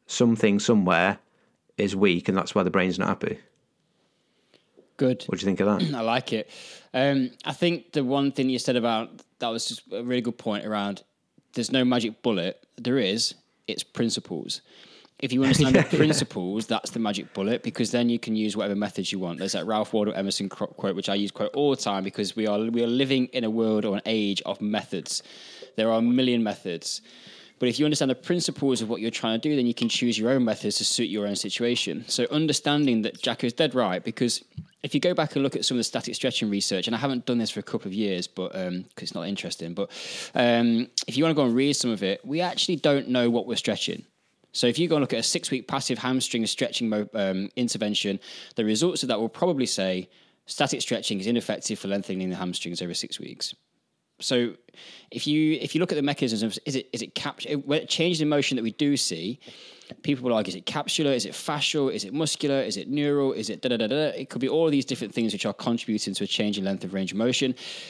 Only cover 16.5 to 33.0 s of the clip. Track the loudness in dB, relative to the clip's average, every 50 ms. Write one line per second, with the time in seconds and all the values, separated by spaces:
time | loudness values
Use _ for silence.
16.5 | -2 -4 -2 -2 -2 -4 -4 -4 -4 -2 0 0 0 -2 -6 -6 -4 -2 0 0
17.5 | 0 -2 -2 -6 -2 -2 -2 2 2 2 2 4 2 0 -2 -2 0 0 0 0
18.5 | 0 -2 -2 0 0 -2 -2 -2 -4 -4 -6 -4 -4 -4 -4 -4 -4 -4 -4 -4
19.5 | -2 -4 -2 0 0 0 0 0 0 0 2 2 0 -2 -2 -2 -2 -2 -4 -6
20.5 | -6 -6 -8 -8 -6 -4 -4 -2 -2 -2 -2 -2 -2 0 -2 -2 -4 -4 -6 -4
21.5 | 0 2 2 2 2 2 0 -2 -2 -2 -2 -4 -4 -4 -4 -4 -2 -2 0 0
22.5 | 2 0 0 0 0 0 2 2 2 2 2 2 2 0 0 0 -2 -2 -2 0
23.5 | 0 2 2 4 4 2 2 0 0 -2 0 0 0 2 2 2 0 -2 -2 -4
24.5 | -4 -2 -2 -2 -2 -2 -2 -4 -8 -8 -6 -6 -8 -8 -8 -10 -20 -20 -20 -20
25.5 | -20 -20 -18 -10 -2 0 2 2 4 4 4 4 4 4 4 4 2 2 2 0
26.5 | -2 -4 -6 -6 -6 -6 -6 -8 -8 -8 -10 -16 -20 -20 -20 -20 -20 -20 -20 -18
27.5 | _ -2 0 0 2 2 2 2 2 2 2 0 0 -2 0 -2 0 0 0 -2
28.5 | -4 0 2 2 2 2 0 -4 -4 -2 -2 -4 -4 -2 -2 0 0 0 0 2
29.5 | 2 2 2 2 2 0 0 0 0 0 0 0 0 2 2 2 4 4 4 2
30.5 | 0 0 -2 -2 -2 0 0 0 0 0 -2 -2 -2 -2 -2 -2 -4 -4 -4 -4
31.5 | -4 0 0 0 0 0 0 -2 -4 -6 -4 -4 -2 -2 0 0 2 0 2 2
32.5 | 0 0 2 2 2 4 4 4 4 2